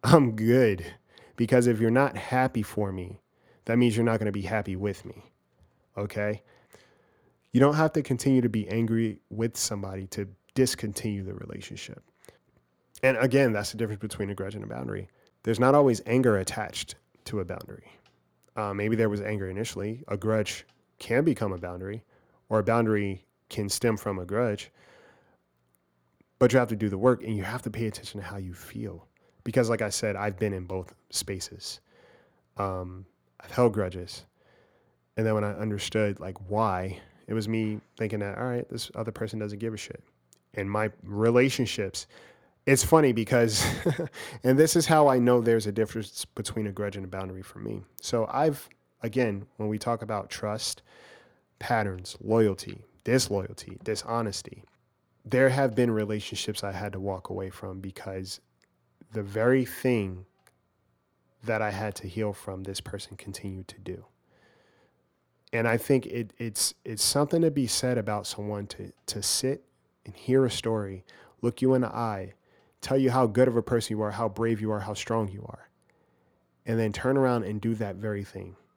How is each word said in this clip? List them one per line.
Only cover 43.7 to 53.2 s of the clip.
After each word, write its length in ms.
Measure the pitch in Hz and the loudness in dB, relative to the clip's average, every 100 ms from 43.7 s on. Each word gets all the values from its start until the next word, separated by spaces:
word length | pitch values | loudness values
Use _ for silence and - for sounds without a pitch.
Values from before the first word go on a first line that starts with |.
| - 175 - 160 | 0 -2 -2 -6
<laughs> 360 | - - - | -10 -16 -2
and 140 | 123 131 | 2 6
this 180 | 156 170 | 6 6
is 120 | 160 | 6
how 200 | 160 143 | 8 8
I 120 | 127 | 8
know 220 | 120 123 | 6 6
there's 260 | 117 113 104 | 6 4 2
a 40 | |
difference 540 | 104 110 113 104 - - | 0 -2 -2 -8 -10 -12
between 420 | - 107 - 107 | -8 -6 -4 -6
a 40 | |
grudge 240 | 98 104 98 | -4 -6 -6
and 100 | 95 | -8
a 20 | |
boundary 360 | 95 95 92 | -8 -8 -10
for 160 | 92 - | -14 -10
me. 240 | - 104 98 - | -8 -8 -10 -14
So 260 | - 117 110 | -4 -2 0
I've, 360 | 131 156 135 - _ _ _ | 2 2 0 -10 _ _ _
again, 420 | 117 120 117 98 104 _ | -4 0 0 -2 -8 _
when 120 | 107 | -4
we 80 | 107 | -2
talk 240 | 123 117 | -2 -4
about 280 | 104 107 101 | -4 -8 -6
trust, 520 | - 107 110 - - _ - - - _ _ _ _ | -8 -6 -4 -6 -8 _ -20 -20 -20 _ _ _ _
patterns, 580 | - 117 101 92 90 - | -2 0 0 -6 -12 -12
loyalty, 640 | 101 113 107 95 101 - - _ | 0 4 4 2 -8 -16 -20 _
disloyalty, 760 | - 127 | 0 0